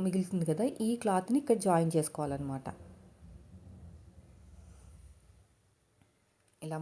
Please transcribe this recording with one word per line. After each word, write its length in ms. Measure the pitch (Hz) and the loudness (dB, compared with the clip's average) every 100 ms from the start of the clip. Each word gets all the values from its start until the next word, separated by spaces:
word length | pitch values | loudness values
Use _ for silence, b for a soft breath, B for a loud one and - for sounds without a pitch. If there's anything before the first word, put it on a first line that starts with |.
| 190 | 2
మిగులుతుంది 400 | 190 185 180 160 | 2 0 0 0
కదా, 100 | 156 254 - 220 | 2 0 0 -2
ఈ 20 | 233 | 0
క్లాత్ని 340 | 220 185 185 262 | 2 0 2 0
ఇక్కడ 140 | - 226 190 | 2 2 4
జాయిన్ 260 | 165 165 160 | 4 4 2
చేసుకోవాలన్నమాట. 720 | 151 - 147 139 139 135 - - - - - - - - - - - - - - - - - - - - - - - - - - - - _ _ _ _ _ _ _ _ _ _ _ _ | 0 -2 -4 -4 -4 -6 -8 -12 -16 -20 -20 -20 -20 -20 -20 -20 -20 -20 -20 -20 -20 -20 -20 -20 -20 -20 -20 -20 -20 -20 -20 -20 -20 -20 _ _ _ _ _ _ _ _ _ _ _ _
ఇలా 160 | 156 160 | -8 -6